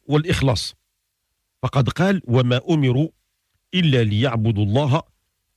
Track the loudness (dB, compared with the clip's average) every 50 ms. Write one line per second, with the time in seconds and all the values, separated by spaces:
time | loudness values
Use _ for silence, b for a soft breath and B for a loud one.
0 | _ -2 -2 0 0 -2 -2 0 0 0 0 -2 -6 -10 -14 _ _ _ _ _
1 | _ _ _ _ _ _ _ _ _ _ _ _ -8 -4 -2 -2 -2 0 0 0
2 | 0 0 0 -2 -2 0 0 2 2 2 0 -2 0 0 0 2 2 2 2 0
3 | -2 -2 -6 _ _ _ _ _ _ _ _ _ _ _ -2 0 2 2 2 2
4 | 2 0 0 0 0 0 -2 0 0 0 0 0 0 0 0 0 2 2 0 -2
5 | -2 _ _ _ _ _ _ _ _ _ _